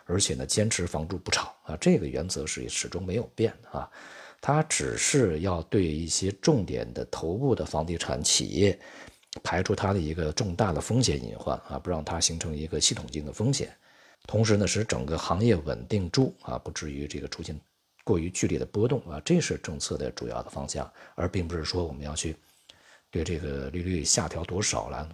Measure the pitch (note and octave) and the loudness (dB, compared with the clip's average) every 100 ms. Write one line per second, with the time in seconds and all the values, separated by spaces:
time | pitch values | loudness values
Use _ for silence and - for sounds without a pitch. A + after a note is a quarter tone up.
0 | - F#2+ - C2 C2+ - A2 - F2 D#2 | -2 2 2 0 0 2 2 2 0 -2
1 | D#2+ F#2 - - - - - D2+ F3+ D#3 | -4 -6 -2 -2 -2 -8 -10 0 4 4
2 | C#2+ B1+ F#2 - C#2 - A#1 - - F2 | 2 -2 -2 -4 -4 -6 -4 -4 -4 -4
3 | F#2 A2 - - A2 - - C#2+ - - | -2 -2 -2 0 0 0 -10 -8 -8 -12
4 | - - - - - D3+ - - - A1+ | -18 -18 -18 -4 2 2 2 0 0 0
5 | - C#3+ G2+ D#2 F#2+ E2+ - A2 E2 D2+ | 2 4 4 2 0 0 2 2 4 0
6 | E2 - F#2+ - E3+ B2+ D2+ A#1+ A1+ B1 | -2 0 0 2 4 4 2 -4 -4 -6
7 | A#1+ - D#2+ G#2 C#3 F2+ D#2 D2+ E2 E2+ | -8 -4 -2 0 2 2 0 -2 0 -2
8 | - B1+ - - G1+ C2 G2 - - - | -2 0 2 2 2 4 4 4 -6 -18
9 | - - _ - - F2 F#2 F#2+ G2 G2 | -20 -20 _ -8 -2 0 2 2 2 2
10 | D#2 E2+ D2+ - G2+ F2 G#2 D2+ - A#2+ | 0 0 0 0 0 2 2 2 2 4
11 | A#2 C#2+ A1 A1 - A#1+ - C2+ F2 D#2+ | 4 2 -4 -6 -4 -4 -6 -6 -4 -4
12 | D2+ E2 - E2 E2+ D2+ D2+ D2+ - G2 | -2 0 0 0 -4 -4 -4 0 2 0
13 | C#2 D#2+ D2 - A#2+ C3+ - - _ - | -4 -8 -6 0 2 2 -2 -10 _ -20
14 | - _ - G#2+ A2 G#2 F#2 G2+ A2 A#1 | -20 _ 0 4 6 6 4 2 0 -2
15 | C#2+ D#2+ - F2 A#2 F2+ D2 A1 - G#2 | -2 -2 0 4 6 4 2 -6 -2 0
16 | F2 C3+ C3 - - B1 - - D#2 C#2 | 2 2 2 0 -8 -6 -6 -8 -6 -6
17 | C#2+ D2 C#2 - D#2+ D2 - _ _ _ | -6 -6 -8 -8 -10 -10 -14 _ _ _
18 | - F2 E2 - G#2+ C#2+ - G#2 A#2+ - | 2 2 2 0 0 0 0 2 2 2
19 | E2 D2 - F3 - - - D2 - - | -2 -6 2 2 2 -4 -6 -6 -4 -4
20 | B1+ - A#1 A#1 - D2 C#2 D2+ B1+ - | -4 -4 -6 -6 -8 -8 -6 -6 -6 -12
21 | - - F2+ F#2+ E2 E2+ D2+ F2+ E2 C2+ | -12 -4 -2 0 -2 -2 -2 -2 -2 -4
22 | D2 D#2 E2 - _ _ - - - - | -6 -4 -4 -8 _ _ -20 -20 -20 -20
23 | _ F2 D#2+ D#2 D#2 C#2 C2+ F2 F2+ F2 | _ -4 -2 -2 -2 -4 -4 -4 -2 0
24 | C2+ A#2 F2 E2 E2+ F2+ G#2+ - A#1+ E2 | 2 2 0 -4 -4 0 0 0 -4 -6
25 | D#2+ | -8